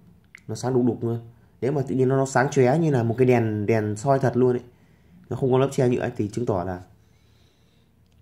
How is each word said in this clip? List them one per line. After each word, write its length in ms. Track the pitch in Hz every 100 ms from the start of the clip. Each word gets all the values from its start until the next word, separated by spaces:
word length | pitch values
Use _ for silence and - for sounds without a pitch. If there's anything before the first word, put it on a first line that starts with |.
| - - _ - -
Nó 80 | 110
sáng 180 | 123
đục 120 | 127 123
đục 180 | 107
luôn. 160 | 120 117 - - _ _
Nếu 100 | 123
mà 100 | 147
tự 140 | 131 131
nhiên 120 | 127
nó, 100 | 135
nó 80 | 135
sáng 240 | 127 139
chóe 280 | 139 123 156
như 120 | 165
là 120 | 131
một 120 | 113 110
cái 100 | 127
đèn, 380 | 120 110 107 104
đèn 300 | 113 107 104
soi 240 | 139 139
thật 180 | 131 120
luôn 200 | 127 123
ấy, 60 | - _ _ _ _ - -
nó 80 | 113
không 140 | 135
có 60 | 127
lớp 120 | 139
che 180 | 139 123
nhựa 100 | 123
ấy, 120 | 120 120
thì 120 | 104
chứng 160 | 117 117
tỏ 180 | 98
là 200 | 90 90 95 _ _ _ _ _ _ _ _ _ _ _ _ _